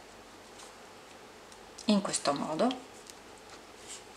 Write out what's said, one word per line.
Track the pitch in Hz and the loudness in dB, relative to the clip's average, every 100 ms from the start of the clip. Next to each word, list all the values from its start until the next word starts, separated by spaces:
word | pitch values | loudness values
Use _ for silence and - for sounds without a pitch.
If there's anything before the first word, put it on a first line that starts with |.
| - - - - - - - - - - - - - - - - - - - | -16 -16 -16 -16 -14 -14 -14 -14 -16 -16 -16 -16 -16 -16 -16 -16 -14 0 8
in | 202 | 8
questo | 190 - - | 8 4 4
modo. | 139 - 160 240 262 - - - - - - - - - - - - - | 4 4 6 6 6 -4 -12 -14 -14 -14 -14 -14 -14 -14 -14 -10 -10 -10